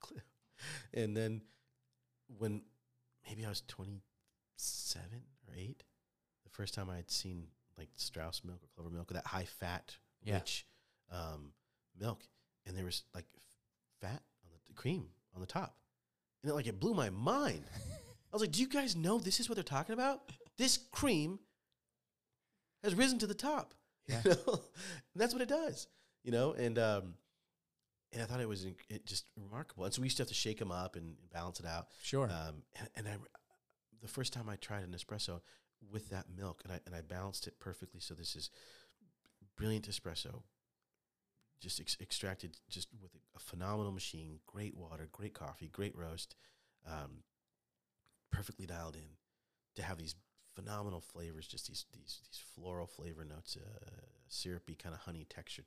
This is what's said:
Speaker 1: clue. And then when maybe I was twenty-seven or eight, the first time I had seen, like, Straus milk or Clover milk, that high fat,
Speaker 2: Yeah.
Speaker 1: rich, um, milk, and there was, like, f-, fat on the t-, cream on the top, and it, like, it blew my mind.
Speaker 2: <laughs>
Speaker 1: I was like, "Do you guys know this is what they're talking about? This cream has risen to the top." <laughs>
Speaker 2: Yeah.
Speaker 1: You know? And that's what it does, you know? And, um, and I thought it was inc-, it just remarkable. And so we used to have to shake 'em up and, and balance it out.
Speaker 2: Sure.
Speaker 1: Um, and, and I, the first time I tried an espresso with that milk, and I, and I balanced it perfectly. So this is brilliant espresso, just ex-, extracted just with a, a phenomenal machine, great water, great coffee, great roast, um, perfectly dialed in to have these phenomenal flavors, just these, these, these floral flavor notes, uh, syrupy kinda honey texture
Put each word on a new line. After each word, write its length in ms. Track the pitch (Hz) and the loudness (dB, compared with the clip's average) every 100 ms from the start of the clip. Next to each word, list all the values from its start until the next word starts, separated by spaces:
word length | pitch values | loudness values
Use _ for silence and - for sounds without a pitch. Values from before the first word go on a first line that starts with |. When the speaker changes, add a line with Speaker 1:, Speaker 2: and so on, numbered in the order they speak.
Speaker 1:
clue. 160 | - 131 - _ _ - - - - | -12 -12 -14 _ _ -12 -8 -8 -2
And 220 | - 110 107 | 2 4 4
then 260 | 113 110 - _ _ _ _ _ _ _ - 107 | 2 0 -6 _ _ _ _ _ _ _ -14 -2
when 240 | 110 104 - _ _ _ _ _ - | 0 0 -4 _ _ _ _ _ -10
maybe 200 | 107 110 | -6 -2
I 40 | |
was 120 | 101 - | -4 -6
twenty-seven 1500 | - 98 101 - _ _ _ _ - - - - - 90 120 135 - - | -8 -6 -8 -10 _ _ _ _ -6 -4 -2 -2 -2 -4 -10 -14 -20 -12
or 60 | 90 | -6
eight, 300 | 98 - - _ _ _ _ _ | -6 -8 -16 _ _ _ _ _
the 60 | - | -14
first 240 | - 101 | -4 -4
time 160 | - 92 | -2 -2
I 80 | 90 | -4
had 120 | 85 | 0
seen, 380 | - 95 90 82 _ _ - | 0 0 -6 -8 _ _ -14
like, 100 | 78 - | -12 -6
Straus 460 | - 82 82 - | -4 -2 -4 -4
milk 160 | 90 87 | -6 -10
or 60 | 76 - | -14 -10
Clover 140 | 82 | -6
milk, 200 | 85 87 | -4 -2
that 140 | 90 - | -2 -2
high 180 | 95 90 | -2 -2
fat, 500 | - 87 90 - - _ _ | -4 -2 -2 -4 -18 _ _
Speaker 2:
Yeah. 120 | 104 92 | 0 2
Speaker 1:
rich, 260 | - - - _ _ _ - | 2 -2 -4 _ _ _ -8
um, 440 | 87 82 76 71 - _ _ _ 90 | -6 -4 -6 -10 -16 _ _ _ -4
milk, 300 | 110 117 - _ _ _ 95 | -2 -2 -8 _ _ _ -6
and 100 | 92 | -4
there 80 | |
was, 220 | 90 - - 87 | -2 -2 -4 -12
like, 100 | - | -12
f-, 80 | - - _ _ _ _ - | -18 -20 _ _ _ _ -8
fat 200 | 95 135 _ _ | -4 -4 _ _
on 60 | 82 | -20
the 60 | 85 - | -20 -20
t-, 60 | |
cream 320 | - 127 180 85 - _ | -2 2 2 -2 -12 _
on 60 | 92 | -8
the 80 | 92 | -2
top, 300 | 185 185 - _ _ _ _ _ - | 0 -2 -6 _ _ _ _ _ -4
and 80 | 139 | 2
it, 20 | |
like, 140 | 147 113 | 2 2
it 140 | 98 | 2
blew 120 | 202 | 4
my 160 | 202 110 | 4 4
mind. 540 | 92 139 269 285 82 - | 4 4 4 4 0 -4
Speaker 2:
<laughs> 60 | - | -8
Speaker 1:
I 560 | - - - - - | -6 -8 -12 -18 -2
was 80 | 214 | 2
like, 100 | 208 | 4
"Do 80 | 160 | 6
you 80 | 262 | 6
guys 260 | 285 262 170 | 6 4 4
know 220 | 170 226 | 6 6
this 200 | 185 - | 6 4
is 80 | 240 | 4
what 80 | 214 | 0
they're 80 | |
talking 300 | - 139 175 | 2 2 2
about? 360 | 226 269 269 - - - - | 4 4 2 -4 -14 -8 4
This 180 | - - - | 8 8 4
cream 480 | - 277 170 151 196 - _ _ _ _ _ _ _ _ _ _ _ _ - | 4 6 8 6 0 -10 _ _ _ _ _ _ _ _ _ _ _ _ 0
has 100 | 202 | 4
risen 260 | 180 262 240 | 8 8 8
to 80 | 208 | 2
the 60 | |
top." 400 | 208 277 294 - - | 2 2 2 0 -12
<laughs> 40 | _ _ - | _ _ 0
Speaker 2:
Yeah. 120 | - 196 | 6 10
Speaker 1:
You 60 | |
know? 220 | 175 - | 10 8
And 680 | 185 - - - - - 175 | 2 0 -10 -8 -8 -6 4
that's 100 | 240 | 4
what 120 | 254 | 6
it 40 | 247 | 4
does, 400 | 302 302 - - _ _ _ | 4 2 -2 -8 _ _ _
you 80 | 123 | 2
know? 220 | 120 131 | 6 6
And, 240 | - 120 117 | 6 4 8
um, 340 | 110 104 92 85 _ _ _ _ _ _ _ _ - | 8 6 2 -10 _ _ _ _ _ _ _ _ -10
and 100 | 117 | -4
I 40 | 113 | 0
thought 160 | 127 | 0
it 80 | 113 | 0
was 160 | 98 95 | 0 -2
inc-, 180 | 90 - | -6 -8
it 160 | 104 - | -8 -2
just 200 | 92 - - | -4 -4 -12
remarkable. 480 | 98 117 123 - 92 | -8 -8 -8 -2 0
And 80 | |
so 80 | - | 2
we 60 | 131 | 2
used 100 | - | 2
to 60 | |
have 40 | 131 | 2
to 40 | |
shake 260 | - 110 107 | 2 2 0
'em 120 | 98 | 0
up 240 | 90 92 87 | 0 -2 -4
and, 200 | 82 78 | -8 -10
and 100 | 87 | -8
balance 300 | 87 87 85 | -4 -4 -4
it 80 | 85 | -4
out. 220 | 82 - - | -4 -6 -8
Speaker 2:
Sure. 240 | - 135 123 | 0 4 4
Speaker 1:
Um, 380 | 85 80 76 - - | 2 -2 -6 -10 -10
and, 120 | 110 - | -8 -6
and 120 | 101 | -4
I, 40 | 104 - - _ _ _ _ _ 113 | -4 -8 -20 _ _ _ _ _ -16
the 60 | 113 | -6
first 260 | - 127 | -2 0
time 160 | 123 110 | 0 -4
I 60 | 101 | -4
tried 280 | - 104 | -4 -4
an 100 | 90 87 | -2 -6
espresso 420 | - 104 - 87 - - _ _ 104 | -4 -2 -2 -4 -8 -20 _ _ -6
with 180 | 107 - | -6 -4
that 160 | 95 - 90 | -6 -6 -6
milk, 260 | 98 87 92 | -6 -6 -6
and 80 | |
I, 60 | 90 - | -8 -6
and 80 | 85 | -8
I 60 | |
balanced 460 | 80 90 98 - 90 | -6 -4 -4 -4 -8
it 120 | - | -8
perfectly. 420 | 95 85 92 87 | -10 -8 -10 -10
So 140 | - 82 | -10 -6
this 200 | 82 76 | -6 -6
is 140 | - - - - - _ 208 _ _ _ 101 - | -8 -10 -20 -20 -20 _ -20 _ _ _ -16 -2
brilliant 320 | 110 110 104 | 2 2 0
espresso, 540 | - 90 82 - 117 - _ _ _ _ _ _ _ _ _ _ - | -4 -4 -4 -4 -8 -12 _ _ _ _ _ _ _ _ _ _ -12
just 180 | 90 - | -4 -4
ex-, 180 | - - | 0 -2
extracted 560 | 95 - 95 92 87 - - | 0 0 0 -2 -6 -10 -10
just 180 | 92 - 110 | -8 -8 -10
with 120 | 92 | -18
a, 60 | 76 _ - | -20 _ -16
a 20 | |
phenomenal 520 | - 87 95 107 101 | -10 -2 0 2 0
machine, 480 | 95 - 80 80 78 - | -2 -4 -6 -8 -10 -10
great 280 | 101 104 - | -8 -6 -8
water, 320 | 82 82 - | -10 -10 -10
great 240 | - 107 - | -8 -10 -8
coffee, 320 | 78 - 80 | -10 -8 -10
great 280 | - 101 - | -2 -2 -2
roast, 400 | 82 82 - - - _ _ _ 82 | -6 -6 -8 -12 -20 _ _ _ -8
um, 360 | 78 69 71 - _ _ _ _ _ _ _ _ _ - | -8 -8 -12 -20 _ _ _ _ _ _ _ _ _ -2
perfectly 340 | 95 98 - 90 | -2 -2 -8 -8
dialed 300 | 85 82 78 | -6 -8 -10
in 140 | 78 78 _ _ _ _ _ - | -16 -20 _ _ _ _ _ -8
to 80 | |
have 140 | 80 85 | -4 -4
these 160 | 80 85 _ _ - - | -6 -10 _ _ -18 -12
phenomenal 460 | 92 104 104 87 | -6 -4 -2 -4
flavors, 460 | - 85 85 80 - | -8 -8 -8 -8 -8
just 200 | - - | -8 -6
these, 180 | 104 - | -8 -10
these, 260 | 107 - - - | -16 -12 -12 -12
these 140 | - - - | -14 -14 -10
floral 320 | 90 87 87 | -6 -4 -4
flavor 360 | - 85 80 76 | -6 -8 -8 -8
notes, 320 | 78 - - | -10 -8 -10
uh, 320 | 104 107 - - - - - | -10 -12 -14 -16 -18 -20 -10
syrupy 480 | - 92 87 - 80 | -6 -4 -4 -6 -8
kinda 220 | 87 80 | -8 -8
honey 280 | - 82 76 | -8 -8 -10
texture 340 | - - - | -12 -10 -12